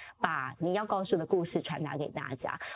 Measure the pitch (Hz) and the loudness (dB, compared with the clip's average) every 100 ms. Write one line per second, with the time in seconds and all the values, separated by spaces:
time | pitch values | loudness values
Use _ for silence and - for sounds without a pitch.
0 | - - 175 156 131 127 165 190 214 196 | -14 -2 0 2 -2 0 0 2 2 0
1 | 190 185 160 190 170 170 - 147 151 143 | 4 2 4 2 4 0 -2 -2 -2 -2
2 | 147 - - 131 - - - | -4 -4 -4 -2 -4 -4 -6